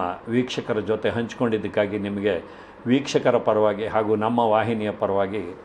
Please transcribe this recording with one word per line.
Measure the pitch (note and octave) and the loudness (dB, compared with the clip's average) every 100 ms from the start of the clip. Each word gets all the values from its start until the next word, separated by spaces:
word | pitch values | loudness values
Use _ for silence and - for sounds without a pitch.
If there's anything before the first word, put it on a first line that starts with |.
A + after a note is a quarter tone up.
| F2+ F2+ - | -2 -4 -2
ವೀಕ್ಷಕರ | A#2 B2+ - B2 A2 | -2 0 -4 -2 -4
ಜೊತೆ | F#2+ A2 A2 | 0 0 0
ಹಂಚಿಕೊಂಡಿದ್ದಕ್ಕಾಗಿ | F#2+ A2+ - A#2+ A2 G2+ G2 G#2 G#2+ | -2 -4 -2 0 0 0 0 0 -2
ನಿಮಗೆ | G2+ G2+ G#2 F2 - - - - A#2+ | -4 -2 0 0 -4 -18 -20 -10 0
ವೀಕ್ಷಕರ | C3 C#3 D3 C#3 A#2+ | 2 2 2 4 2
ಪರವಾಗಿ | A2 G#2+ G#2+ G2+ G#2+ | 2 4 4 2 -2
ಹಾಗೂ | A2 G#2+ G#2+ | 0 2 2
ನಮ್ಮ | A2 A#2+ | 2 2
ವಾಹಿನಿಯ | A#2 G#2+ A2 A2+ G#2 | 4 4 2 0 -2
ಪರವಾಗಿ | G2+ G#2 G2 G2 G#2 F2 F2+ | -2 0 0 0 -2 -8 -10